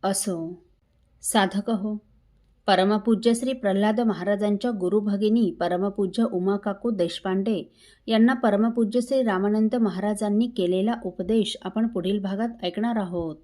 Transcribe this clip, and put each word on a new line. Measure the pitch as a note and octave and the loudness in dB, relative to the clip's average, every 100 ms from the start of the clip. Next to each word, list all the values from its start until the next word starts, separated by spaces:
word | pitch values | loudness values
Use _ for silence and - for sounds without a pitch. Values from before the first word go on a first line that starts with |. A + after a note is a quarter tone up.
असो, | F#3+ G3 - F3 E3 F3+ _ _ _ _ _ _ | -2 -2 -4 -4 -6 -10 _ _ _ _ _ _
साधक | - A3 F#3+ G3 G#3 | -2 2 2 0 -2
हो, | A3 G#3 G#3+ _ _ _ _ _ _ - | -4 -4 -6 _ _ _ _ _ _ 0
परमपूज्य | F#3+ F#3+ G#3 G#3+ A3+ A#3 | 4 4 2 2 2 4
श्री | A#3 B3+ | 2 -2
प्रल्हाद | B3+ G3+ F#3+ G#3+ A3 | -2 0 2 2 2
महाराजांच्या | A#3 E3+ F3+ G3+ G#3 G3+ B3 | 0 0 -2 0 0 0 -2
गुरुभगिनी | A3 F3+ G3+ G#3 G3+ G#3 A3+ G#3+ | -2 0 0 0 0 2 2 2
परमपूज्य | - F3 F3+ G3+ G3 G3 F#3+ A3+ | 0 -2 0 -2 -2 -4 0 0
उमा | F#3+ F#3 G3+ | 0 0 0
काकू | G#3 G3 A#3 | -2 -4 -4
देशपांडे | G#3 E3+ - F#3+ F#3+ G3 G3+ - _ - _ - | -2 -2 -2 -4 -2 0 -2 -4 _ -20 _ -2
यांना | A3 A#3 | 4 4
परमपूज्य | C4 A3+ G3+ A3+ A#3 A3 A#3+ | 4 2 2 2 2 0 0
श्री | B3 C4+ | 0 0
रामानंद | A#3 F#3 G3+ G#3+ A3 | 2 2 2 2 2
महाराजांनी | B3 A3 F3+ G#3 G#3 G#3 G#3 A#3+ | 2 0 0 -4 -2 0 0 0
केलेला | A#3 F3+ F#3 G#3 A#3 | 0 0 2 0 -2
उपदेश | G3+ F3 F3+ A3+ G3+ - | -6 -8 0 0 0 -4
आपण | F#3+ G3+ A3+ | -6 -2 -2
पुढील | G3+ F3 G#3 | -2 -2 -2
भागात | G3 G3 A#3 A3+ | -2 -4 -4 -4
ऐकणार | F3+ F3 A#3 A#3 | -8 -4 -2 -2
आहोत. | F#3 F3 E3 D#3 | -2 -4 -6 -8